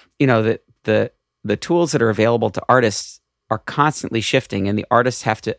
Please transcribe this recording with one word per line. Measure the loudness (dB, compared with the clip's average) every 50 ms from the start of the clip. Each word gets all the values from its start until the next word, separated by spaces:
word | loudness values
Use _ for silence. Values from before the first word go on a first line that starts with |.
| _ _ _ 0
You | 2
know, | 2 2 2 2
the, | 0 -2 -4 _ _ _ _ -2
the, | 0 0 0 0 -2 _ _ _ _ _ _ -4
the | -4 -4
tools | -2 -2 0 0 0 0 0 0
that | 0 2
are | 2
available | 2 2 2 2 2 0 0 -2
to | -4 -4 0 2
artists | 4 4 4 2 0 -4 -8 -12 -16 -20 _ _ _ _ _ -6
are | -6 -6
constantly | -6 -4 0 2 2 2 0 -4 -6 -6 -4 -4 -2
shifting, | 0 0 0 0 -2 -4 -4 -2
and | -2 -2 -2
the | -2 0
artists | 2 2 2 2 -2 -4 -4
have | -4 -4 -4 -4
to | -8 -8